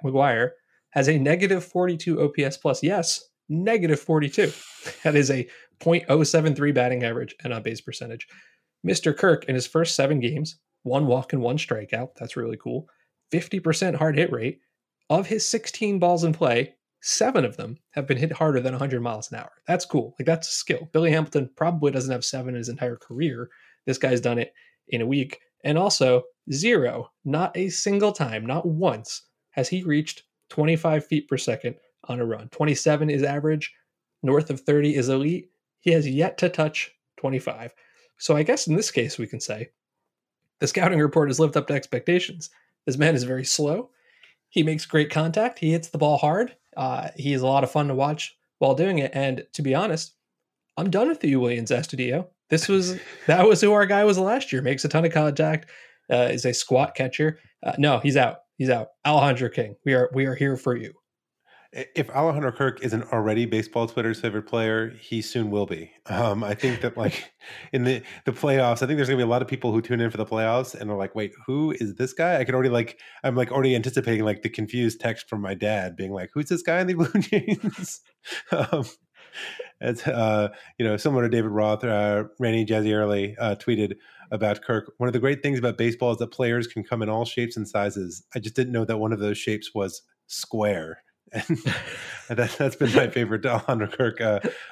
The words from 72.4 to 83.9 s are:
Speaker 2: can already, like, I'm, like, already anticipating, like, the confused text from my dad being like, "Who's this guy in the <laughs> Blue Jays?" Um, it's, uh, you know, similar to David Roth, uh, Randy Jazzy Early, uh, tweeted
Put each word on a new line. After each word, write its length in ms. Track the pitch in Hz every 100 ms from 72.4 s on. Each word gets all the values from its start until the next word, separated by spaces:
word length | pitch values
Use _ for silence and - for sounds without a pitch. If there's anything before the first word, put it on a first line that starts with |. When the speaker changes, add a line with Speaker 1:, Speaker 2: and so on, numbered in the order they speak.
Speaker 2:
can 120 | 127 127
already, 140 | 127
like, 300 | 120 113 - - -
I'm, 120 | 135 123
like, 160 | 123
already 240 | 135 131 120
anticipating, 480 | 120 131 117 110
like, 200 | 107 98
the 60 | 113
confused 520 | - 107 123 117 117
text 260 | 117 110 -
from 140 | 107
my 120 | 98
dad 420 | 92 104 104 92 87
being 180 | 95
like, 160 | 98 90
"Who's 140 | 147 147
this 140 | 170
guy 180 | 170 175
in 80 | 180
the 60 |
<laughs> 0 |
Blue 280 | 175 151 208
Jays?" 800 | - 208 - - 214 - 180 - _ _ - - -
Um, 340 | 165 123 156 117 - _ _ - - - - - _
it's, 260 | 123 117 147
uh, 420 | 120 110 107 104 - - -
you 80 | 113
know, 100 | 107
similar 280 | 151 131
to 60 | 117
David 200 | 117 107
Roth, 340 | 104 107 107
uh, 420 | 120 104 104 104 107 -
Randy 260 | 120 113 107
Jazzy 300 | 110 107 107
Early, 400 | 104 101 101 104
uh, 180 | 113 101
tweeted 400 | - 107 101